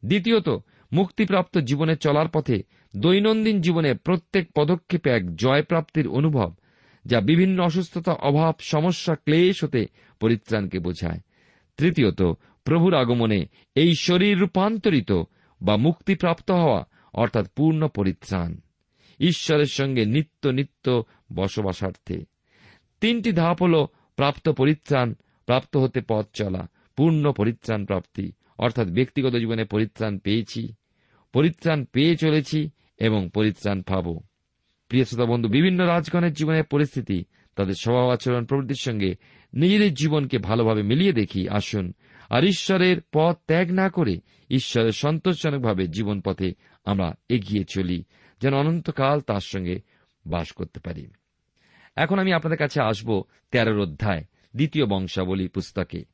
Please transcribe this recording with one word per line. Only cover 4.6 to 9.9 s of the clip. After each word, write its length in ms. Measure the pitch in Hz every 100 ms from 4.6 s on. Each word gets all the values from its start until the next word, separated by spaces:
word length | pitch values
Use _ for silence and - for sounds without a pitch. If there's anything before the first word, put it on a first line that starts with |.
| 147 170 _ 175 147
এক 260 | 120 90 80
জয়প্রাপ্তির 720 | 120 139 151 165 156 156 120
অনুভব, 460 | 101 156 143 92 82 _ _ _ _
যা 160 | - 120
বিভিন্ন 420 | 104 165 185 185
অসুস্থতা, 500 | 175 165 175 - 170
অভাব, 420 | 165 139 143 160 160
সমস্যা, 540 | - 156 165 170 -
ক্লেশ 500 | 156 - 156 180 196
হতে 220 | 151 123 107